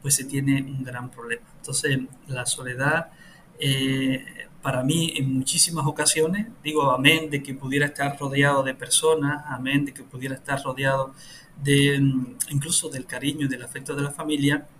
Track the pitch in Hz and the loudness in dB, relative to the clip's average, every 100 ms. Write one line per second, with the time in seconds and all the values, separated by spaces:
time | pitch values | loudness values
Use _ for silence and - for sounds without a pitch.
0 | 139 139 131 139 139 135 135 135 127 123 | 2 0 0 0 2 2 0 -6 -6 -8
1 | 127 - 117 117 - - - 135 147 131 | -10 -12 -8 -8 -8 -16 -6 -2 0 0
2 | 131 - - 127 120 - 127 123 143 160 | -2 -14 -10 -6 -4 -4 -6 -2 0 0
3 | 165 - - - - - 139 135 135 135 | -4 -16 -20 -20 -20 -4 0 2 2 2
4 | 131 131 - - - - 139 127 131 165 | 0 -2 -6 -16 -18 -8 -4 0 2 2
5 | 165 156 135 131 131 165 175 165 147 147 | 0 0 0 0 0 0 0 2 -2 0
6 | 151 156 160 196 220 - 151 151 139 127 | 0 2 2 0 -4 -6 -2 2 4 6
7 | 143 160 156 143 139 135 131 143 143 - | 6 6 2 -4 -6 -8 -2 0 0 0
8 | 143 139 143 139 143 139 131 131 127 - | -4 -4 -2 4 6 6 2 -4 0 2
9 | 160 160 143 147 147 127 131 143 139 - | 4 4 2 -2 -6 -6 0 0 0 -8
10 | 123 131 131 131 - 135 135 127 139 135 | -16 -12 -8 -8 -4 -4 -4 -2 0 2
11 | 131 - - - - - 143 143 143 139 | -2 -8 -20 -20 -20 -6 2 4 4 4
12 | 139 131 123 - - 143 156 175 156 135 | 2 2 -4 -8 -4 -4 -2 -2 -2 -10
13 | - 127 139 143 135 123 123 135 139 143 | -10 -6 -4 -2 -4 -4 -8 -12 -8 -4
14 | 143 151 151 151 139 147 - | -4 -4 -4 2 2 2 -4